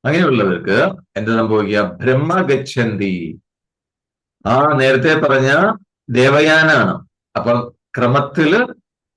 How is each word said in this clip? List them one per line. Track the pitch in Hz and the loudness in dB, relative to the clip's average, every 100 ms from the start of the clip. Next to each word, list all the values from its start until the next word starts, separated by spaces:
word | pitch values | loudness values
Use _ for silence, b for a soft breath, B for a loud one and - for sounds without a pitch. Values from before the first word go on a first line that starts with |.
അങ്ങനെയുള്ളവർക്ക് | 131 165 170 123 98 87 85 104 180 190 _ - | -2 0 0 2 0 -2 -2 0 0 -4 _ -8
എന്ത് | 110 113 | -2 -2
സംഭവിക്കുക? | 113 107 101 104 | 0 0 0 -2
ബ്രഹ്മ | 104 - 127 131 156 185 | -2 -4 -2 0 0 -2
ഗച്ഛന്തി, | 151 131 - 127 113 98 101 92 80 80 _ _ _ _ _ _ _ _ _ _ 98 | 0 -2 -2 -4 -4 -2 -4 -4 -8 -14 _ _ _ _ _ _ _ _ _ _ 0
ആ | 127 147 | 2 2
നേരത്തെ | 139 131 131 160 156 | 2 2 2 2 0
പറഞ്ഞ | 151 131 131 147 202 220 _ _ - | 2 2 2 2 0 -2 _ _ -4
ദേവയാനാണ്. | 123 131 143 156 160 160 143 98 - - _ _ - | 2 2 4 4 2 4 2 0 -4 -12 _ _ -6
അപ്പൊ | 113 120 120 _ _ - | -2 -2 -2 _ _ -2
ക്രമത്തില് | 120 139 139 - 156 208 254 - _ _ _ | 0 0 -2 0 2 2 -2 -8 _ _ _